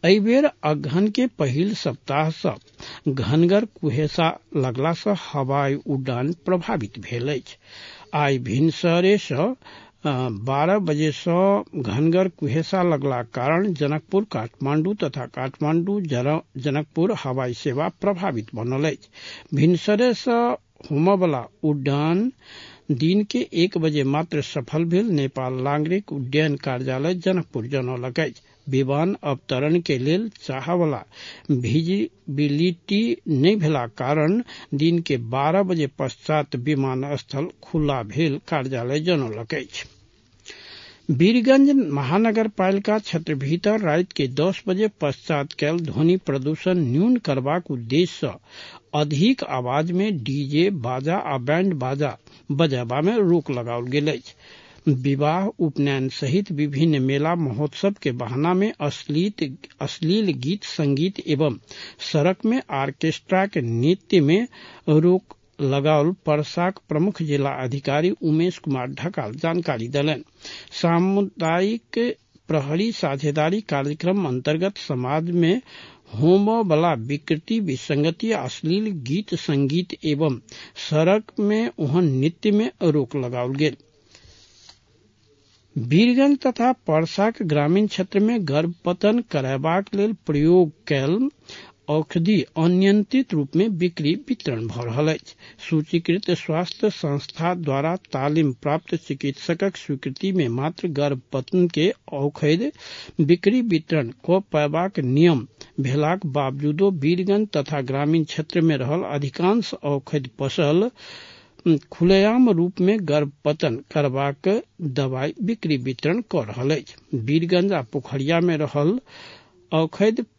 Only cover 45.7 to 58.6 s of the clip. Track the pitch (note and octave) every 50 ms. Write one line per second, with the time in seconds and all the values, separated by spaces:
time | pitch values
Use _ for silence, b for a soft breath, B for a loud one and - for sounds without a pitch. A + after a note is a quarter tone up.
45.7 | E3 F3 E3+ D3+ - - D#3 E3 F3+ F#3 _ - C#3 C#3 C3 C#3+ D#3+ - - F#3
46.7 | F#3 F3+ D#3 A#2+ B2 D3 F#3+ A#3+ B3+ A#3+ - - C#3 B2+ B2+ C#3 D#3 F3+ F3 -
47.7 | D3+ B2 A#2 A2+ B2+ D#3 F3+ E3+ - - - C3 G#2 F#2 B B B B B B
48.7 | B B B _ - D3 D3+ D3 D3+ C#3 F3 A#3 C4+ - - - - C3 B2 B2
49.7 | B2+ D3 D#3 E3+ F3 F3+ G3 A3 G#3 D3 A2+ C3 C3+ D3 C#3+ C3+ D3 D3+ E3+ G3+
50.7 | G3+ D#3 A2+ B2 B2+ C3 C3+ D#3 E3+ G#3 - - C#3+ C3+ A#2+ B2 D3+ E3+ F#3+ G3+
51.7 | F3 C#3+ B2+ B2+ C#3 C#3 D3 C3+ - - _ B B B B _ C#3+ C#3 C3+ C3
52.7 | C3 B2 B2 A2+ B2 C#3 D3+ F#3+ A#3 A#3 G3+ F3 F3 E3+ - - C#3 B2 A#2 A#2
53.7 | A#2+ A#2+ A#2+ B2+ C3 D3 C#3+ D#3 C#3+ B2 - - - B B B B B B B
54.7 | B B B D#3+ C#3+ B2+ B2+ C#3+ C#3 C3+ D3 D3 D#3+ F3+ G3 G3 - - E3+ D#3
55.7 | C#3 - C#3+ C#3+ C#3 C3+ C3 C3+ - - D3 C3 C3 G3 G#3 - E3+ C#3 D3+ D3
56.7 | C#3 C3+ D#3+ E3+ D3+ C#3 B2+ C3 C#3 C#3+ D3 D#3+ F3 F3 D#3+ C3+ A2 G#2+ D3+ D3
57.7 | - - - G3 G3+ - - C#3+ A#2+ B2 B2 A2+ B2 C3 D3 E3+ F3+ F#3